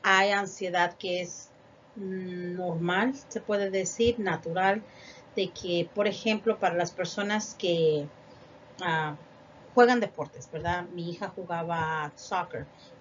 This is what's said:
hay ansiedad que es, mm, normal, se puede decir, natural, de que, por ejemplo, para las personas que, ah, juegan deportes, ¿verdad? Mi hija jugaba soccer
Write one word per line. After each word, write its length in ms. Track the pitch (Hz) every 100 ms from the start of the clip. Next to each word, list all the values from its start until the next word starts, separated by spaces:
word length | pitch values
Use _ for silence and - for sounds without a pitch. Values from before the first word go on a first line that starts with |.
hay 280 | 202 190 196
ansiedad 640 | 202 196 - 185 175 175 -
que 240 | 190 180
es, 280 | 175 - - - - - - -
mm, 600 | 190 185 180 180 175 180
normal, 600 | 180 165 170 185 240 277 -
se 120 | 220
puede 300 | - 208 196
decir, 480 | 190 180 - 233 233
natural, 640 | 190 160 165 175 190 208 - - - - - -
de 160 | 180
que, 380 | - 185 175 170
por 140 | 208 208
ejemplo, 520 | 190 220 208 226 208
para 160 | 185 175
las 160 | 170
personas 640 | - 170 - 202 214 214 -
que, 520 | 185 170 160 151 147 - - - - - - -
ah, 340 | 180 160 151 147 - - - - -
juegan 260 | - 240 247
deportes, 500 | 202 - 151 - -
¿verdad? 340 | 160 170 175 175
Mi 200 | 175 170
hija 200 | 175 196
jugaba 840 | 196 175 170 165 165 160 160 147 -
soccer 500 | - 208 214 123 - - - -